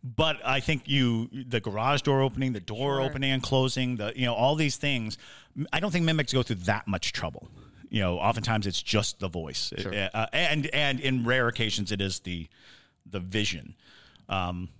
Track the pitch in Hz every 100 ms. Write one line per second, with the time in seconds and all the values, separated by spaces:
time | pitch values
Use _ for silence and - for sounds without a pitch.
0 | 127 113 156 143 - 135 127 147 - 139
1 | 123 117 117 127 127 120 104 104 123 143
2 | - 135 135 131 131 110 87 110 139 139
3 | 131 131 135 135 - 135 131 131 127 120
4 | 104 - 123 110 127 156 151 - 143 131
5 | 110 113 - - - - 147 156 196 170
6 | 165 160 147 131 123 101 90 104 - 95
7 | - - 82 - - - - - - 110
8 | 95 90 104 117 113 110 98 - - 107
9 | 101 - 95 85 80 - - - 95 104
10 | 95 110 113 143 170 151 139 143 143 131
11 | 135 131 117 127 120 - 110 104 95 101
12 | 98 90 - 87 80 _ - - _ _
13 | - 95 90 104 104 85 - - _ -
14 | - - - 95 90 90 92